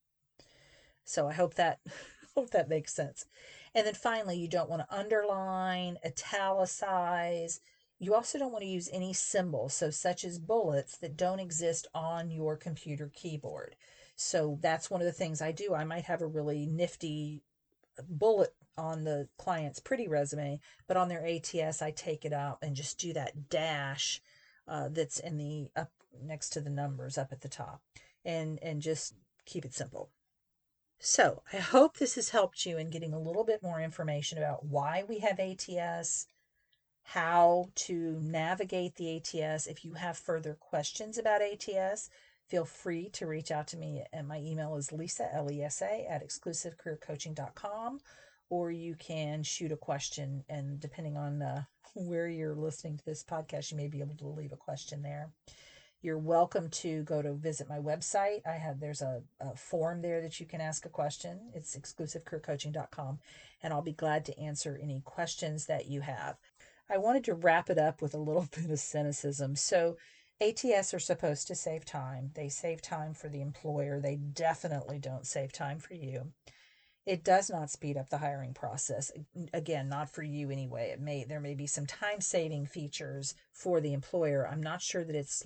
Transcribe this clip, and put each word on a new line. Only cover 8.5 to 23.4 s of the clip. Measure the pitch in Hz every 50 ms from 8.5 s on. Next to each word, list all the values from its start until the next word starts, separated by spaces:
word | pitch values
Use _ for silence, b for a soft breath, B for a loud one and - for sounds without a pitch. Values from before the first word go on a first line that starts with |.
want | 233 214 196
to | 190
use | 185 180 175 180
any | - 185 185 190 185
symbols, | - - - - 202 180 175 151 117 110 131 -
so | - 175 151
such | 147 - - 180 180 - -
as | 180 175 175
bullets, | 160 156 220 233 208 165 147 139 - - -
that | - - - 143
don't | 151 180 180 190 190
exist | 190 175 165 - 170 165 165 - - - -
on | 160 160 160 170 170 165 170
your | 160 156 156 156 151
computer | 151 - 175 156 - - 160 147 143 151 147 -
keyboard. | - - 170 156 147 - - 76 67 - - - B B B B B B B B
So | - - - - 170 151 151 143 147
that's | - 165 160 160 - -
one | 202 180
of | 175
the | 175 165
things | - 190 160 156 151
I | 156 160
do. | 165 151 202 202 175
I | 151 156
might | 160 165 170 160
have | - 170 160
a | 170
really | 156 156 156 151 147 147 147 147
nifty | 156 160 165 175 170 - - 170 160 151 151 151 151 151 143 - _ _ _ _ _ _ _ _ _ _ - 131
bullet | 170 175 147 202 220 220 196 175 - - _ _ _ _ -
on | 160 160 160 156 156
the | 156 147 143 139 - _
client's | - - 190 175 160 156 143 135 -
pretty | - - 269 240 233
resume, | 175 151 147 143 139 147 147 147 143 143 151 B B B B B
but | - 185
on | 185 180
their | 180 175 165 156
A | 170 170 160
T | 165 - - 170
S, | 156 156 160 - 160
I | 156
take | 156 - - 175 156 151 -
it | 151 147
out | 143 143 143 135 - -
and | 151 139
just | 135 139 - - -
do | - 170 160
that | 156 135 - - 147